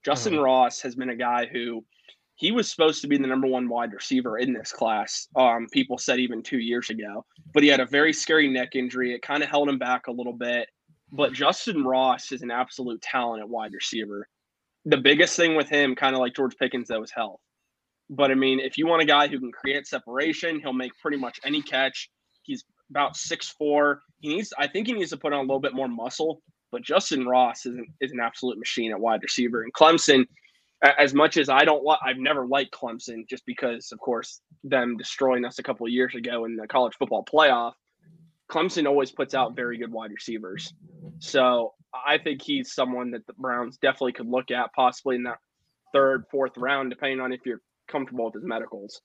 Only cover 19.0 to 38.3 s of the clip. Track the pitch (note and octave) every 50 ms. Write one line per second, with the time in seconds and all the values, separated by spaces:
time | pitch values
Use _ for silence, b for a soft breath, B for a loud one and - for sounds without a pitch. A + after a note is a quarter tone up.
19 | D#3+ D3+ D3 C#3+ D3 C#3+ C#3+ C3 B2+ A#2+ A2+ - - C3+ C#3 C#3+ C#3 - - B2+
20 | _ - A#2+ C3 D3 E3 D3+ - - E3+ D#3+ D3+ - C#3+ B2+ B2+ B2+ B2 - _
21 | _ D#3 D3 C#3 B2+ A#2+ - - - C3+ D3 D3+ C#3+ - - C3 C3+ C3+ - -
22 | - - _ _ _ _ _ _ _ - C#3 B2 - _ _ _ _ _ C3 C#3+
23 | C#3+ - D#3 - - - E3+ - - - - _ D3+ D3 D3 D3 D3 D3 C#3+ C#3+
24 | _ _ _ _ - D3 D3+ F#3+ A3 - - - C#3+ C#3+ - F#3 A3 A3 B3+ G#3+
25 | F3+ D3+ E3 C#3 - D#3 C#3+ C#3+ C3+ C3 C3+ C3+ C3+ C#3 B2 C3+ C3+ B2+ A#2+ A2+
26 | A2+ B2+ - - D#3+ D#3+ D3+ D#3 _ _ _ _ _ _ - B2 B2 - D3 F#3+
27 | G3+ - D#3+ C3+ B2+ B2 B2+ B2+ B2+ A#2+ A#2 - - B2+ A#2+ B2 A#2 - - _
28 | C3+ B2+ B2+ B2 A#2 A#2 - - - B2+ A2+ G#2 A#2 - - - A#2 A2+ A2 F#2+
29 | A2 A2+ A2+ G#2+ - - - - B2 A#2+ A#2 A#2 A2+ A#2 - - D#3+ D#3+ E3+ D#3+
30 | - - C#3+ C3 B2 - b b b b b b b b b _ - C#3 C#3 -
31 | D3 C#3 C3+ C#3+ D3+ D#3 - E3+ C#3+ C#3 C3+ C3+ D3+ D#3 D3+ D3 C3 D3 D#3 C#3+
32 | B2+ C3 C3 C3 C3 C#3+ D3+ C#3 B2+ B2 C3+ C#3 C#3 C3 - - - A#2+ A2+ A2
33 | - - A#2 A2+ A2+ _ B2+ B2+ _ - A#2+ - - B2 A#2 A2+ - - A#2+ A2
34 | - - A#2+ A2+ - - - - _ _ _ _ - C3+ C#3 C3 A#2+ B2 A#2+ A2
35 | - - - - C#3 C3 B2+ B2 B2 A#2+ - - B2+ - B2 - A#2+ A#2 A#2+ B2+
36 | B2+ B2 - B2 A#2 B2 B2 A#2+ A2+ A2+ A#2 A2 G#2+ G#2+ - C3 B2+ A2+ - _
37 | C#3+ A2+ A2+ G#2+ - - - D3+ D#3 C#3+ B2 A#2+ A#2 A#2 - _ _ _ _ _
38 | _ _ _ _ _ _